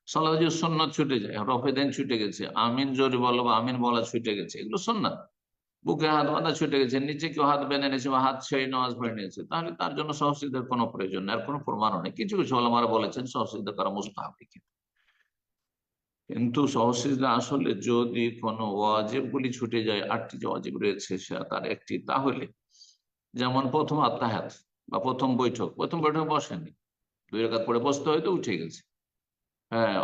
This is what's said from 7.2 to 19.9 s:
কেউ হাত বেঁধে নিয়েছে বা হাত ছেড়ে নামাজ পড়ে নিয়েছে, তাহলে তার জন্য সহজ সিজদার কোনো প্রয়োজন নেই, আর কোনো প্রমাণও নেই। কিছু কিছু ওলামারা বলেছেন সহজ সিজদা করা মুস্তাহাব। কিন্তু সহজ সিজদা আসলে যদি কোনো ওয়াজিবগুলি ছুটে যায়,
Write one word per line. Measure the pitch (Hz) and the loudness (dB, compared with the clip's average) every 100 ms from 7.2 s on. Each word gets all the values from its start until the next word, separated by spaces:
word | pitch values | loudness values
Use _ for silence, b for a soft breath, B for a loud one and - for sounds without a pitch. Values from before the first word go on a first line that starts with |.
| 165 | -4
কেউ | 147 143 | 2 2
হাত | 143 135 | 2 2
বেঁধে | 139 139 | 0 0
নিয়েছে | 131 135 | 0 2
বা | 131 131 | 2 2
হাত | 131 - | 0 -2
ছেড়ে | 139 131 | 0 2
নামাজ | 131 127 117 | 0 0 0
পড়ে | 120 110 | -4 -4
নিয়েছে, | 95 - - | -8 -10 -4
তাহলে | 160 170 170 | -4 -4 -2
তার | 180 143 | -2 -2
জন্য | 151 147 | -4 0
সহজ | 147 143 | 0 0
সিজদার | 143 131 123 | -2 -4 -2
কোনো | 123 113 | 0 0
প্রয়োজন | - 92 95 98 | -2 -4 -2 -2
নেই, | 110 | -2
আর | - | -2
কোনো | 147 127 | -4 -4
প্রমাণও | 104 107 92 | 0 0 0
নেই। | 85 - | -4 -4
কিছু | 202 202 | -2 0
কিছু | 127 127 | 2 2
ওলামারা | 120 120 113 113 | 4 4 4 2
বলেছেন | 135 131 127 | 0 -4 -6
সহজ | 131 107 | -4 -4
সিজদা | 104 104 - | -4 -6 -2
করা | 98 101 | -2 -2
মুস্তাহাব। | - - - - - - _ _ _ _ _ _ _ _ _ _ _ _ _ _ _ _ - | -6 -8 -12 -14 -20 -20 _ _ _ _ _ _ _ _ _ _ _ _ _ _ _ _ -10
কিন্তু | 110 117 123 139 123 | -2 0 2 2 4
সহজ | 117 120 | 2 2
সিজদা | 143 131 135 117 | 0 0 2 2
আসলে | - 139 131 104 123 | 0 0 0 -2 2
যদি | 120 120 120 117 117 | 2 2 0 -2 -2
কোনো | 113 113 107 101 | -4 -2 -2 0
ওয়াজিবগুলি | 107 110 107 135 127 135 131 120 | 2 2 0 -2 -2 -2 -4 -4
ছুটে | 117 120 | -2 0
যায়, | 110 | 0